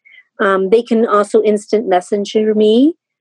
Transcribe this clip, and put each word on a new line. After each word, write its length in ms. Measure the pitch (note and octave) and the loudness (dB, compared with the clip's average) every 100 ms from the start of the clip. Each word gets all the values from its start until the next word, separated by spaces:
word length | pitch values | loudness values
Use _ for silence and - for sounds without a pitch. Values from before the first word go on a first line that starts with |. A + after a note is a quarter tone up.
| _ - _ - | _ -20 _ -4
Um, 280 | G3+ F#3+ F#3+ | -2 0 0
they 140 | A3+ | -2
can 240 | A#3+ A3+ A3+ | 0 -2 0
also 360 | G#3 G#3 A3+ | 0 0 0
instant 460 | G#3+ G#3 - G#3+ B3 | 0 -2 -2 -4 0
messenger 680 | F3+ - G#3 G3+ A3 G#3+ | -2 -2 -6 -4 -2 -2
me 400 | G#3+ G#3+ A3+ D4 - _ _ | 0 2 2 2 -2 _ _